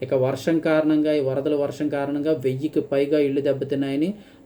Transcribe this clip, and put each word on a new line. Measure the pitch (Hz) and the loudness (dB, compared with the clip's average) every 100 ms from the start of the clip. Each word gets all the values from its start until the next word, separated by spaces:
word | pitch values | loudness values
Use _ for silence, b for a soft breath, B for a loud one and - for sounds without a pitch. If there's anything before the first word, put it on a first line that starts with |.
ఇక | 123 | -2
వర్షం | 139 127 - - 165 | 0 0 0 0 0
కారణంగా, | 160 156 151 151 151 | 2 2 4 2 2
ఈ | 151 | 0
వరదల | 131 131 143 147 | 0 0 0 0
వర్షం | 143 131 151 | -2 -2 -4
కారణంగా | 143 143 147 147 | -2 -2 -2 0
వెయ్యికి | 151 131 131 151 151 | 0 0 -2 -2 -2
పైగా | - 139 143 151 | 0 0 2 2
ఇళ్ళు | 143 139 | 2 2
దెబ్బతిన్నాయని, | 143 135 131 139 139 139 170 214 B B | 0 -2 -2 -2 -2 0 -2 -4 B B